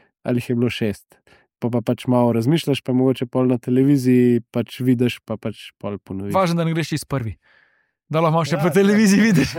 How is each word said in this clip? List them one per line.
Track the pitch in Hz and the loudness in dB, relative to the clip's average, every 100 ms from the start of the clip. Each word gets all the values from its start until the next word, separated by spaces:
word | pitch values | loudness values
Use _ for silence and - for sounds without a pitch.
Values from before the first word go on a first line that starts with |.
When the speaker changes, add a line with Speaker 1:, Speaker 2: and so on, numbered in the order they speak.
| _ _ - | _ _ -4
Speaker 1:
ali | 123 | -4
jih | - | -2
je | 120 | -2
bilo | 123 | -2
šest. | - 110 101 _ _ _ _ _ _ | -2 -4 -6 _ _ _ _ _ _
Pa, | 120 | -4
pa | 120 | -2
pač | 117 123 - | -2 -4 0
malo | 123 120 | 2 2
razmišljaš, | 117 113 160 - 135 | 2 0 0 0 -4
pa | - | -2
mogoče | 127 131 127 123 | 0 0 0 -4
pol | 131 127 | -2 0
na | 127 | 0
televiziji | - 127 135 143 127 123 123 120 120 | 0 0 2 2 2 4 4 2 -2
pač | - 110 - | -6 -6 -4
vidiš, | 127 123 123 - | 0 2 0 -2
pa | - 107 | -10 -10
pač | 113 101 - - | -10 -12 -16 -14
pol | - 101 | -10 -10
ponoviš. | - 95 101 | -10 -10 -4
Speaker 2:
Važno, | 185 185 170 | 0 0 0
da | 165 | -2
ne | |
greš | 165 156 151 | -2 -4 -6
iz | |
prvi. | - 139 113 95 _ _ _ _ _ _ _ | -6 -6 -6 -10 _ _ _ _ _ _ _
Da | 156 | -2
lahko | 165 | 0
malo | 160 147 | 0 0
še | 143 | -2
Speaker 1:
Ja, | |
Speaker 2:
po | 165 | 0
Speaker 1:
ja. | 165 | 2
Speaker 2:
televiziji | 196 208 220 190 | 4 4 4 4
vidiš. | 220 196 - | 4 2 0